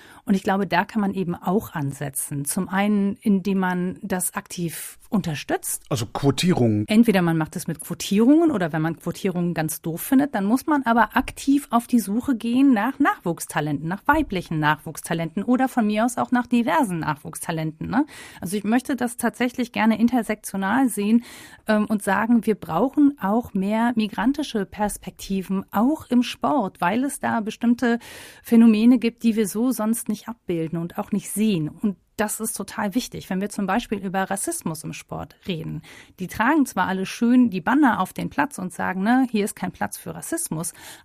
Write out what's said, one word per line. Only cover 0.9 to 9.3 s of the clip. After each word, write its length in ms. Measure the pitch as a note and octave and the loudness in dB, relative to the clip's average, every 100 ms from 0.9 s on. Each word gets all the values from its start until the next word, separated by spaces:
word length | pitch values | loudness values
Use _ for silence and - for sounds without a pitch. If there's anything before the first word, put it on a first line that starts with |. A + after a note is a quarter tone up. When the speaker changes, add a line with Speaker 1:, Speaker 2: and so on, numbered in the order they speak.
| A3 | -2
Speaker 1:
man 120 | G3 | -2
eben 220 | F#3+ E3+ F3 | -2 -4 -4
auch 380 | F3+ G3+ - | -2 -2 -2
ansetzen. 720 | D#3+ C#3 C#3 C#3+ - - C#3+ C#3+ | -6 -6 -6 -8 -8 -8 -6 -4
Zum 240 | G3 F3+ | -4 -2
einen, 480 | F#3+ G#3 G#3 G3 - | 0 2 2 0 -2
indem 400 | A3 G3 G3 F#3+ | 0 2 2 0
man 400 | F#3 F3+ F3+ - | 0 -2 -4 -6
das 340 | G3 F#3 - G3+ | -6 -4 -4 -6
aktiv 640 | - - E3+ - - - - | -10 -6 -6 -6 -14 -18 -4
unterstützt. 760 | G#3+ E3+ C#3+ - F#4+ - - - | -2 -2 -6 -4 -4 -4 -8 -4
Speaker 2:
Also 160 | B2+ A2+ | -4 -4
Quotierung. 800 | - C#3 C#3 F3+ D#3 A#2+ G#2 G#2+ | 0 2 2 2 4 2 2 4
Speaker 1:
Entweder 340 | A3 A#3 F#3 | 4 6 4
man 160 | E3+ E3 | 2 0
macht 180 | D#3 F3+ | -2 -6
es 120 | - | -8
mit 120 | - | -8
Quotierungen 720 | - F3 - G3+ A#3 D#4 E4+ | -10 -10 0 4 6 6 4
oder 220 | G#3+ E3 | 2 0
wenn 80 | D#3 | 0
man 160 | D#3+ D#3+ | -2 -2
Quotierungen 560 | E3+ - F#3+ | -8 -4 -2